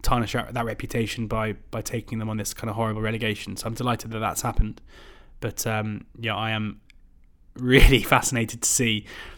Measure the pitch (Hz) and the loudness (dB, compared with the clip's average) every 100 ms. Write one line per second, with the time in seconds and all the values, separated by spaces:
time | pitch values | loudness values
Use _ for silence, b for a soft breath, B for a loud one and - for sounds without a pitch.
0 | - 123 107 123 - 123 113 104 - 120 | 2 2 2 -4 -4 -4 -4 -6 -6 -2
1 | 107 - 107 110 110 98 - 113 - 117 | -2 -4 -4 -2 -4 -6 -8 -8 -6 -8
2 | - 113 107 107 101 - 117 104 113 107 | -6 -6 -4 -4 -6 -8 -6 -2 -2 -2
3 | 110 113 110 104 101 95 113 113 123 117 | -2 -2 -2 -4 -6 -8 -8 -4 -2 -2
4 | 113 110 107 - 120 - 107 - - b | -4 -4 -4 -2 -2 0 0 -2 -18 b
5 | b b b - 113 - 117 107 107 104 | b b b -10 -8 -6 -4 -2 -4 -6
6 | - - 113 101 110 110 107 101 _ - | -12 -8 -4 -2 -2 -2 -4 -8 _ -20
7 | - - - _ - - 123 131 - 123 | -20 -20 -20 _ -20 -4 6 10 10 8
8 | - 127 - 120 113 117 - - 117 107 | 6 2 4 -2 -2 -2 0 2 2 0
9 | - B B | -4 B B